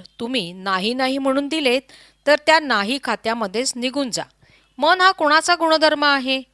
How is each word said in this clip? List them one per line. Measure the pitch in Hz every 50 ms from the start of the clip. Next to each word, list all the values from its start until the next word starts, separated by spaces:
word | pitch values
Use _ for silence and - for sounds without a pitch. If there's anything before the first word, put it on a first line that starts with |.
| 185 - _ -
तुम्ही | 233 240 262 254 185 170 180
नाही | 190 185 196 190 185 185 220 247
नाही | 254 262 262 262 277
म्हणून | 269 269 262 277 285 285
दिलेत, | 320 320 302 254 240 269 - _ - - - _ _ _ -
तर | - 294 294 -
त्या | - 311 320
नाही | 311 277 240 208 202 202 262 277 -
खात्यामध्येच | - 220 202 - 226 226 233 226 190 185 220 254 269 -
निघून | 247 233 262 247 285 277 247
जा. | 185 - 151 - _ _ _ _ _ _ _ _ _ -
मन | 262 311 359 370
हा | 370 381
कोणाचा | 381 - 320 294 294 320 - - 349
गुणधर्म | 339 330 320 320 320 302 311 302 294 294
आहे | 294 285 269 247 262 269 262 254 _